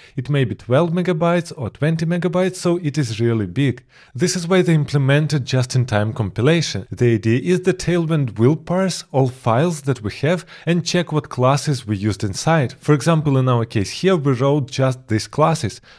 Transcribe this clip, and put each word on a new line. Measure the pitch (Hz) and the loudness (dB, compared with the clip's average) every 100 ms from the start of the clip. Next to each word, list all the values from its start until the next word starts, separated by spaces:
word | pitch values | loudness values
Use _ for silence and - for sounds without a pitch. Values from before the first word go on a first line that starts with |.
| - - | -14 -10
It | 127 | -2
may | 147 123 | 0 -2
be | - | -4
twelve | - 131 170 | 0 0 2
megabytes | 170 175 165 170 175 170 - | 0 -2 0 0 0 -2 -8
or | 107 | -10
twenty | - 151 165 165 | -4 -2 0 -2
megabytes, | 175 170 180 185 185 | -2 0 0 -2 -2
so | 180 175 | 0 0
it | 160 131 | -2 -2
is | 123 107 | -2 0
really | 117 113 98 | 0 2 0
big. | 87 139 - - _ - 120 | 0 0 -2 -8 _ -16 -2
This | 175 180 | -2 -2
is | 165 | 0
why | 185 | 2
they | 175 | 4
implemented | 160 147 147 135 143 156 151 117 | 2 2 0 2 2 2 -2 0
just-in-time | 131 123 127 123 104 104 | -2 0 0 0 0 0
compilation. | 117 101 - 127 170 156 101 92 | -2 -4 0 2 2 0 -6 -8
The | 92 120 113 | 0 2 2
idea | 110 120 | 2 0
is | 175 180 | 2 0
that | 185 180 | 0 -2
Tailwind | - 175 160 160 131 98 | 0 -2 0 0 -2 2
will | 120 160 | 2 2
parse | - 180 190 - - | -2 -2 -2 -4 -4
all | 135 131 | 0 0
files | 123 120 113 175 156 | -2 0 2 2 -2
that | 139 131 | -4 -4
we | 104 - | -6 -4
have | 143 180 - - - | -2 -2 -6 -8 -2
and | 175 160 | -2 0
check | 180 175 | -2 0
what | 151 - | -2 -4
classes | - 127 139 - 135 101 | 0 2 2 0 -4 -2
we | 101 | -2
used | 107 98 | -2 -2
inside. | 104 95 - 165 123 - | -4 -2 0 2 0 -2
For | - | 0
example, | 147 170 160 147 135 | 2 2 0 2 2
in | 131 | 2
our | 120 113 | 0 0
case | 110 95 | -2 -2
here, | - 185 180 | -2 0 2
we | 139 | 2
wrote | 120 139 147 127 | 2 2 0 -2
just | - 131 127 - | 0 -2 -2 -2
these | 107 - | -4 -2
classes. | - 160 156 98 - - | 0 0 0 -4 -8 -16